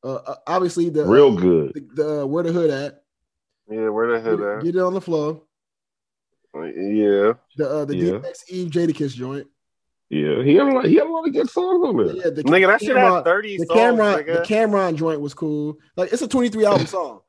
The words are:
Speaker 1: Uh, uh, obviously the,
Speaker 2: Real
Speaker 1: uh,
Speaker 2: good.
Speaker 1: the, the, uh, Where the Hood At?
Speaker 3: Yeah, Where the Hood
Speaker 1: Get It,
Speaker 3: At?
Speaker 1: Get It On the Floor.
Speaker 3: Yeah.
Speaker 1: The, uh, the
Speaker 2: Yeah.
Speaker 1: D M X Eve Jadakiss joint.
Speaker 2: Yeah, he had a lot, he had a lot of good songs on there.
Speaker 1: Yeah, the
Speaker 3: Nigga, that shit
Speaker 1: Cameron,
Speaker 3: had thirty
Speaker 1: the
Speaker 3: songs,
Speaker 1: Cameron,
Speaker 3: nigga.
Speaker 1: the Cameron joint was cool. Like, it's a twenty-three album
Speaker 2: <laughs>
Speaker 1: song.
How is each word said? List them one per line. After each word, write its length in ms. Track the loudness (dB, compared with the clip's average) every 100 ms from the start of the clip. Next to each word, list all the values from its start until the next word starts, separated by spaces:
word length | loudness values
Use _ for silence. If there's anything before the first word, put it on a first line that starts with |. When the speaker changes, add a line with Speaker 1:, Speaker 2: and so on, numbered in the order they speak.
Speaker 1:
Uh, 120 | -8 -10
uh, 200 | -10 -14 -6
obviously 420 | -2 -2 -2 -2
the, 160 | 0 4
Speaker 2:
Real 280 | 6 6 6
Speaker 1:
uh, 20 |
Speaker 2:
good. 300 | 2 2 0 -8
Speaker 1:
the, 120 | -14
the, 280 | -6 -4 -4
uh, 40 | -4
Where 180 | -4
the 80 | -2
Hood 180 | 0 0
At? 320 | 0 -6 -12 _ _ _ _ _ _ _
Speaker 3:
Yeah, 200 | -6 -4
Where 180 | -2 -2
the 80 | -2
Hood 200 | -2 -2
Speaker 1:
Get 60 | -2
It, 60 | -4
Speaker 3:
At? 60 |
Speaker 1:
Get 120 | -4 -2
It 60 |
On 120 | -2
the 80 | -4
Floor. 400 | -4 -4 -4 -8 _ _ _ _ _ _ _ _ _ _ _ -14
Speaker 3:
Yeah. 760 | -12 -8 -4 0 2 4 2 0 _ -6
Speaker 1:
The, 140 | -4
uh, 160 | -4 -4
the 100 | -2
Speaker 2:
Yeah. 60 | -2
Speaker 1:
D 40 | -2
M 100 | -8
X 180 | -14 -12
Eve 220 | -8 -4
Jadakiss 440 | -2 -2 -2 -6 -6
joint. 320 | -10 -10 -14 _ _ _ _ _ _
Speaker 2:
Yeah, 320 | -4 0 0
he 140 | 4 4
had 120 | 4
a 40 |
lot, 140 | 2 2
he 100 | 2
had 120 | 2
a 40 |
lot 160 | -4 -2
of 60 |
good 160 | -2 -2
songs 360 | -2 0 0 0
on 120 | 0
there. 180 | -2 -2
Speaker 1:
Yeah, 140 | -4
the 140 | -2
Speaker 3:
Nigga, 240 | 2 4 4
that 120 | 2
shit 160 | 2 4
Speaker 1:
Cameron, 180 | 4 4
Speaker 3:
had 80 | 2
thirty 320 | 0 -2 -8
Speaker 1:
the 80 | 0
Speaker 3:
songs, 140 | 4
Speaker 1:
Cameron, 360 | 4 4 2 0
Speaker 3:
nigga. 100 | 0 -2
Speaker 1:
the 0 | 0
Cameron 500 | 0 2 2 0 -2
joint 240 | -2 -2
was 120 | -6
cool. 440 | -6 -6 -4 -6 -10 _ -6
Like, 160 | -4
it's 80 | -2
a 60 | -2
twenty-three 380 | 0 0 2 2
album 220 | 4 0
Speaker 2:
<laughs> 0 |
Speaker 1:
song. 340 | -4 -8 -10